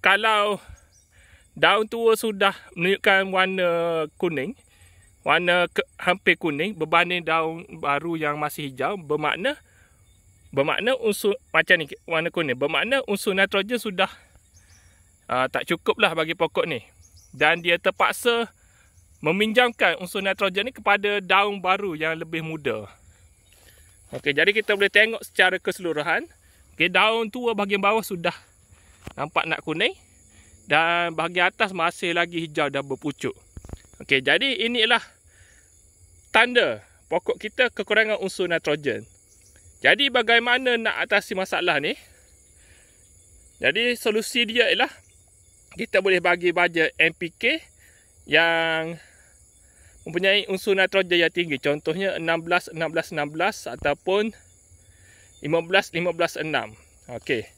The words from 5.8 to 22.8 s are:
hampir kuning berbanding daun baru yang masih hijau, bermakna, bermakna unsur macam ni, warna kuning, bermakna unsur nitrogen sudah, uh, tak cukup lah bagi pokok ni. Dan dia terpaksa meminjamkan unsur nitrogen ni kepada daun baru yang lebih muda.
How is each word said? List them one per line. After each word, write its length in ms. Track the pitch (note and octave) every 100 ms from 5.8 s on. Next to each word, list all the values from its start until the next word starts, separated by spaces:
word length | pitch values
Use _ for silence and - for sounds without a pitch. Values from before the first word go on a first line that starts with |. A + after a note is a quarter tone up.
| - _
hampir 360 | - F3+ - E3+
kuning 320 | E3 C#3+ F3 F3
berbanding 440 | D#3 E3 F3 F3+
daun 440 | D#3+ D#3+ D#3+ E3 F#3 D#3+
baru 360 | D3 C#3+ E3 E3
yang 240 | D3+ D3
masih 320 | D3 - D3
hijau, 240 | C3 C3+ G3+
bermakna, 560 | D3 D3+ D3+ - A3+ D4 _ _ _ _ _ _ _ _ _
bermakna 480 | C3+ C#3+ - G#3 C4
unsur 360 | A3+ G3+ G#3 G3+ _
macam 240 | D#3+ D#3+ F3+
ni, 160 | D3 - -
warna 200 | D#3+ E3
kuning, 240 | F3 D#3 B2+
bermakna 480 | C#3+ C#3 G3 C4+
unsur 320 | - G3+ - F#3+
nitrogen 400 | G3 G3+ G3+ A#3+
sudah, 320 | A3 F#3 F#3+ - _ _ _ _ _ _ _ _ _ _ _
uh, 160 | B2 C3
tak 160 | C3 -
cukup 320 | E3+ - G#3
lah 160 | G#3 D#3+
bagi 160 | D#3+
pokok 320 | E3 D#3+ -
ni. 160 | F3 C3 - _ _ - _ C3+
Dan 240 | D3+ E3+
dia 160 | E3+ F3
terpaksa 720 | G3 - F#3+ - B3 A#3 A#3 _ _ _ _ _ _ _
meminjamkan 800 | D3+ F#3 G#3+ A3 B3 A3+ G3+ E3
unsur 240 | F3+ G3+
nitrogen 400 | F#3+ F#3+ G3 F#3
ni 80 | A3+
kepada 480 | B3+ G#3 G3+ G#3 G#3
daun 400 | F3+ F#3+ G#3 G3+
baru 320 | F#3 G3 G3+
yang 240 | D#3 D#3 D#3+
lebih 240 | E3 D#3+
muda. 480 | D#3+ D#3+ C3+ A2